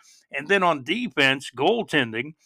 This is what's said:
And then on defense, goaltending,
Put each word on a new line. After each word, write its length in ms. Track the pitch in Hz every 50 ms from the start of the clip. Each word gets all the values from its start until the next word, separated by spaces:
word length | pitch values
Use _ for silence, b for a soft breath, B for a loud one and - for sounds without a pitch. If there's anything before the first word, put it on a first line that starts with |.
| b b b b b b
And 160 | - 139 147
then 160 | 156 196 196 185
on 220 | 175 160 139 123
defense, 640 | 147 190 240 247 - - 151 139 135 135 139 131 - -
goaltending, 800 | - 143 185 233 233 196 - - 147 123 113 110 113 131 156 160 b b